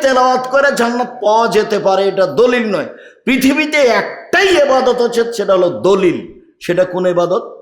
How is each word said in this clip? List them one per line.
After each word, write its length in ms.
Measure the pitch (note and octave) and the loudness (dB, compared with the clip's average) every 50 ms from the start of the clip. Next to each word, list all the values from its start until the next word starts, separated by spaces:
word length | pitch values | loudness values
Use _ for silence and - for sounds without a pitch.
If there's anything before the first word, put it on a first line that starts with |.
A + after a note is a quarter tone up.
তেলাওয়াত 460 | - C4+ C4 B3+ B3+ B3+ B3+ B3 - - | -2 0 2 2 2 2 0 0 -2 -2
করে 200 | C4+ C#4 C#4 C#4 A#3+ | 0 2 2 2 0
জান্নাত 320 | - A#3 A#3 A#3+ B3 A#3+ | 0 -2 -2 -2 -4 -6
পাওয়া 400 | - - - G3+ G#3 G#3+ A3+ A#3 | -6 -6 -4 -2 0 2 2 2
যেতে 320 | G#3 F3+ G#3+ G#3 G#3 G#3 G3 | 2 0 0 0 0 -2 -2
পারে, 280 | - G3 F#3+ F#3+ G3 | 0 0 0 2 0
এটা 200 | G3 F3+ G3 F#3 | 0 0 0 -2
দলিল 480 | - C3 G3 A#3+ B3+ B3 A#3+ A3+ G#3+ F#3+ | 0 2 2 2 2 2 0 -2 -2 -4
নয়। 140 | D#3 B2+ - - - - - - _ - | -4 -6 -8 -12 -20 -20 -20 -18 _ -4
পৃথিবীতে 520 | A3+ C4+ C4 C4 C4+ C#4+ D#4 D4+ D4+ - | -2 0 2 2 2 2 0 -2 -2 0
একটাই 800 | D4 C#4 A#3+ A3 G3+ - - - - - - - F4 G4+ F#4+ F4 | 2 2 2 2 0 -2 -6 -10 -12 -6 -2 0 2 2 2 4
ইবাদত 460 | D4 C#4+ - C4 C4 A#3+ B3+ A#3 A#3+ | 2 2 2 2 2 2 0 0 0
হচ্ছে, 320 | A#3+ A#3 A#3 A#3 A#3 A#3 - | 0 0 0 -2 -2 -2 -4
সেটা 200 | - G3+ G3 F#3+ | -6 0 0 2
হলো 160 | F#3 F3 F3 | 2 2 0
দলিল। 720 | - - - F3+ G3+ F#3+ F#3 F3 C#3+ A2+ - - - - _ _ _ - | -2 0 0 2 2 4 2 0 0 -2 -8 -12 -20 -20 _ _ _ -12
সেটা 220 | - - F3 F#3 F3+ | -6 -4 0 0 0
কোন 220 | F3+ F3+ F#3 F3+ | -2 -2 -2 -2
ইবাদত? 520 | F3+ F3 F3 F3 E3 F#3 A3+ - - - - | 0 0 0 0 0 -2 -4 -4 -8 -18 -20